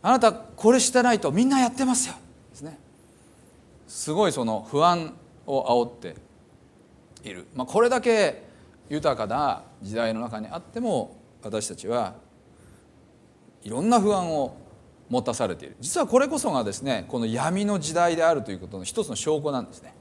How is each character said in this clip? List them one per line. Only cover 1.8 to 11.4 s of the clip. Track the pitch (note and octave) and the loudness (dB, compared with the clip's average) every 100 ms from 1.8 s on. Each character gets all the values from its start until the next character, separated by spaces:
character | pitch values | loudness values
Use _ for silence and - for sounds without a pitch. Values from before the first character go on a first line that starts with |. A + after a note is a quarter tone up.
ま | C4 B3+ | 0 0
す | - | -2
よ」 | - - - - | -8 -20 -20 -20
で | - | -16
す | |
ね。 | C#3+ - _ _ - - - - - - _ - - | -16 -16 _ _ -20 -20 -20 -20 -20 -20 _ -20 -16
す | - - | -10 -4
ご | D#3+ G3+ | 2 2
い | |
そ | C3+ A2+ | 0 -2
の | A2 A2+ | -4 -2
不 | C#3+ E3+ | 2 4
安 | F3 D#3+ - - - - | 2 -4 -14 -20 -20 -4
を | C3+ | -4
煽 | B2 A#2+ A#2 | 2 2 2
っ | |
て | - E2+ - - _ _ _ _ _ _ _ _ - G#2+ | -6 -16 -16 -20 _ _ _ _ _ _ _ _ -18 -16
い | |
る。 | F2+ - B2+ | -14 -14 -10
ま | |
あ、 | B2+ | -2
こ | F#3+ | 2
れ | A#3+ | 2
だ | B3 | 2
け | A#3+ A3 F3 - - - - _ - | 2 2 2 -2 -16 -20 -20 _ -8
豊 | D3 D3+ A#2+ | -2 0 0
か | G#2 | -2
な | B2 C#3+ F#2 - - | 0 0 -2 -8 -18
時 | G2 A2 | -8 -2
代 | A2+ | -2
の | A2 | -2
中 | A#2+ G#2+ | -6 -10
に | G#2+ | -10
あ | E3 | -12
っ | |
て | - A#3 | -12 -6
も、 | A#3 D3 - - _ _ | -2 -2 -4 -14 _ _